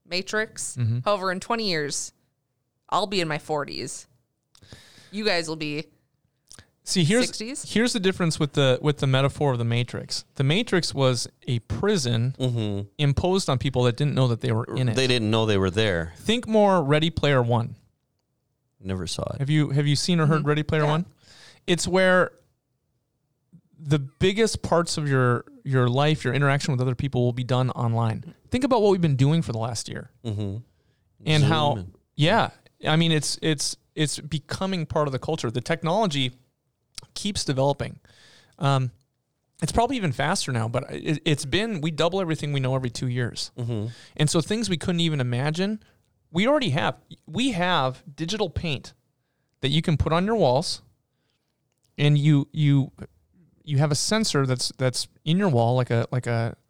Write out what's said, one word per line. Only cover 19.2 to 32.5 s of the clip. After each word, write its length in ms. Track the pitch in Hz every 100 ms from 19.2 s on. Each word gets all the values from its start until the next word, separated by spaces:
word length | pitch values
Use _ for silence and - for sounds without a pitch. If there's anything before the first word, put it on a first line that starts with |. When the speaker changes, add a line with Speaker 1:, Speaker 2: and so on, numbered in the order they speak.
| -
Speaker 3:
it. 60 | -
Speaker 2:
Have 100 | 135
you, 220 | 151 143
have 160 | 139 147
you 80 | 139
seen 240 | - 175
or 80 | 151
heard 120 | 156
Speaker 1:
Mm-hmm. 60 | 143
Speaker 2:
Ready 140 | 147
Player 200 | 151 156
Speaker 1:
Yeah. 60 | 147
Speaker 2:
One? 140 | 156 180 _ _ - - - -
It's 220 | 175 -
where 440 | 185 185 185 170 - _ _ _ _ _ _ _ _ _ _ _ - _ -
the 200 | 151 151
biggest 640 | 135 - 185 202 220 -
parts 360 | - 170 170 -
of 100 | 147
your, 380 | 135 123 120 - -
your 260 | - 131 123
life, 340 | 123 151 151
your 100 | 127
interaction 380 | 127 143 139 -
with 100 | 127
other 140 | 127 123
people 280 | 143 131
will 100 | 123
be 100 | 120
done 260 | 123 127 127
online. 640 | - 120 113 113 110 170 - -
Think 140 | 247
about 180 | 262 247
what 100 | 208
we've 100 | 190
been 160 | 165 131
doing 240 | 135 165
for 100 | -
the 60 | 110
last 300 | 113 120 -
year. 200 | - - _
Speaker 3:
Mm-hmm. 340 | 120 104 101 104 - _ _ _ _ _ -
Speaker 2:
And 160 | 156
Speaker 3:
Zoom 80 | 139
Speaker 2:
how, 220 | 160 147
Speaker 3:
and 200 | 117 92 - _ -
Speaker 2:
yeah. 340 | 151 220 135